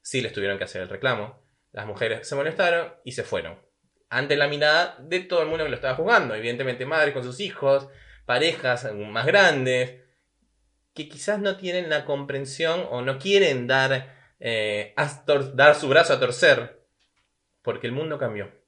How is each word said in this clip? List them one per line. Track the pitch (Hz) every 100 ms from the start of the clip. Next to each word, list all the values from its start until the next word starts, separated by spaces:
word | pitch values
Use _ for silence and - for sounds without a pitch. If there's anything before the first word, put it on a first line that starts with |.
sí | - 131
les | 110
tuvieron | 107 98 98
que | 92
hacer | 92
el | 90
reclamo. | 98 131 113 107 - _ _ _
Las | - 107
mujeres | 98 113 113 -
se | 139
molestaron | 147 156 180 170 165 -
y | 123
se | 120
fueron. | - 98 80 85 _ _ _ _ _
Ante | 123 143 143
la | 147
mirada | 147 151 156 175 -
de | 147 180
todo | 185 175
el | 156
mundo | 160
que | 151
lo | 120
estaba | 135 131
juzgando. | 175 226 139 107
Evidentemente, | 117 120 131 123 131
madres | 160 151 135
con |
sus | 123 123
hijos, | 202 - 139 139 139 - - - -
parejas | 123 160 160 131 120 120
más | 104 104 110 135
grandes, | 196 185 143 127 127 127 - _ _ _ _ _ _ _ _ _
que | - 151
quizás | 151 - 208
no | 202 190
tienen | 185 180 165
la | 151 143
comprensión | 139 139 139 135 - 165 170 -
o | 123
no | 127 135
quieren | 185 202 180 127 123
dar, | 135 135 131 131 - _ _
eh, | 117 113 107 104 - -
a | 147 - -
tor-, | 143 135 123
dar | 147
su | 147 143
brazo | 143 165
a | 139
torcer, | 123 - 165 123 120 - _ _ _ _ _ _ _ _
porque | - 117 120
el |
mundo | 131 160 143
cambió. | 123 104 98 _